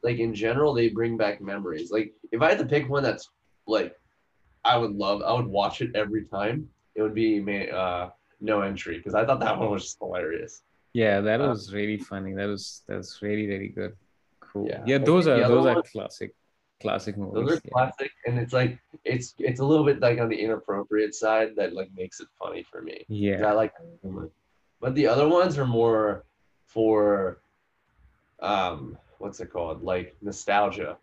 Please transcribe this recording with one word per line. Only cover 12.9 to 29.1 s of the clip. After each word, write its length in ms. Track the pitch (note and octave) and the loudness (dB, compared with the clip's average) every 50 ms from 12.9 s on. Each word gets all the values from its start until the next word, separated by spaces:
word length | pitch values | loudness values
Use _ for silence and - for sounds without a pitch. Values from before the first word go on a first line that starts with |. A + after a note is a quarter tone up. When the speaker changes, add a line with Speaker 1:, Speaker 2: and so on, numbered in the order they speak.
| G2+ G2 | -10 -10
Speaker 2:
was 220 | F#2 - - - | -10 -12 -14 -8
really, 260 | - G#2 G#2 G#2+ G#2+ G2+ | -4 -4 -2 -2 -2 -4
really 200 | G2+ F#2+ G2 G2 | -4 -6 -6 -8
good. 280 | G2 - F#2+ F2+ G#2+ - _ _ _ _ _ _ _ _ | -8 -8 -8 -8 -10 -14 _ _ _ _ _ _ _ _
Cool. 400 | - - - G2+ G#2 A2 - - - | -20 -12 -8 -6 -4 -4 -6 -4 0
Speaker 1:
Yeah. 20 | |
Speaker 2:
Yeah, 120 | A#2 C3+ C3+ | 2 2 2
Speaker 1:
I 40 | C3+ | 4
Speaker 2:
those 220 | D3 D#3+ F#3 E3+ D#3 | 6 6 6 6 6
Speaker 1:
think 0 | |
Speaker 2:
are, 120 | C3+ A#2 | 4 4
Speaker 1:
the 40 | A2+ | 6
other 140 | A#2+ A#2+ B2+ | 6 6 6
Speaker 2:
those 80 | C3 | 6
are 100 | C3 A#2+ | 6 4
Speaker 1:
one, 80 | - - - | 2 0 -2
Speaker 2:
classic, 420 | - A2 G2 - - - - - - _ _ _ _ _ _ _ _ _ | -8 -10 -10 -10 -10 -12 -12 -12 -12 _ _ _ _ _ _ _ _ _
classic 360 | - - - - - A2 G2+ G#2 G2 F#2+ G2+ | -4 -2 -2 -2 -4 -6 -8 -8 -8 -6 -4
Speaker 1:
those 160 | A2 A#2+ C#3 | -2 0 0
Speaker 2:
movies. 80 | E3 D#3+ | 0 -2
Speaker 1:
are 40 | _ | _
Speaker 2:
Yeah. 60 | - - | -4 0
Speaker 1:
classic, 380 | B2 B2+ C3 - - C#3 C#3+ - _ - | 0 0 0 -2 -8 -10 -10 -10 _ -6
and 140 | A#2 A#2+ B2 | -4 -2 -2
it's 140 | A#2 A#2 - | -2 0 0
like, 260 | B2+ B2+ B2 B2 - _ _ - - _ | 2 2 2 -2 -6 _ _ -20 -10 _
it's, 320 | - B2+ B2+ B2 - - _ | -4 -4 -4 -4 -8 -10 _
it's 200 | - C3 A#2+ B2 | -2 -2 0 0
a 60 | C3+ | 2
little 200 | C#3 D#3 D#3 D3+ | 4 4 6 6
bit, 140 | D3 C#3+ - | 4 4 4
like, 200 | B2+ A#2+ A#2+ A2 | 4 2 4 4
on 100 | A#2 A2+ | 0 0
the 100 | A2 - | 0 -2
inappropriate 760 | G#2 A2 A2 G#2 - - G2+ G2 G2+ - G#2+ G#2 G#2+ G#2 - | 0 -2 -2 -4 -2 -4 -4 -4 -4 -2 0 0 0 0 -2
side 420 | - A2+ A2 A2 A2 A2 G#2+ A2 G#2 | -2 0 2 4 4 2 0 0 -2
that, 160 | G2+ F2 E2+ | -2 -2 -2
like, 180 | F#2 F#2+ F#2 F#2+ | -6 -8 -8 -8
makes 260 | F#2 F#2 F#2 - - | -10 -10 -10 -10 -16
it 60 | F2 _ _ _ | -20 _ _ _
funny 240 | F#2 F2+ E2+ F2 - | -10 -8 -8 -8 -12
for 180 | _ - - | _ -14 -14
me. 260 | E2 - - - - _ G#2+ G#2 G2+ G2+ G2 | -12 -12 -14 -14 -12 _ -4 0 0 0 2
'Cause 60 | F#2 | 2
Speaker 2:
Yeah. 40 | G#2+ | 2
Speaker 1:
I 60 | G#2+ | 2
like 220 | G#2 A2 A2 G#2+ - - - - - - | 4 4 2 0 -2 -10 -20 -20 -20 -14
humor. 300 | - - F#3+ - - - _ _ _ _ _ _ _ _ _ _ | -12 -10 -10 -10 -12 -12 _ _ _ _ _ _ _ _ _ _
But 160 | - C3 C3 | -6 -4 0
the 120 | C#3+ D3 - | 2 4 4
other 200 | A#2 C3+ D3 D3+ | 4 4 4 6
ones 300 | E3+ F3 F3+ F3+ D3 C#3+ | 6 4 4 4 2 0
are 80 | C3+ | 0
more 600 | B2+ A#2+ A#2 A#2 A#2 A2+ A2 G#2+ G#2 G2 - - _ _ _ _ _ _ _ _ | 0 2 4 4 4 4 4 2 2 0 -2 -8 _ _ _ _ _ _ _ _
for, 760 | _ _ A2+ A2 A2 A2 G#2+ G#2 G#2 G2+ G2 F#2+ F#2 F2 - _ _ _ _ _ _ _ _ _ _ _ _ _ _ _ _ _ _ _ _ | _ _ 2 4 4 6 6 6 4 4 2 0 -2 -4 -8 _ _ _ _ _ _ _ _ _ _ _ _ _ _ _ _ _ _ _ _
um, 580 | - F#2 G#2 G2 F#2+ F2+ D#2+ D2 C2+ B1+ - - _ _ | -4 -2 0 0 0 -2 -4 -6 -10 -14 -14 -16 _ _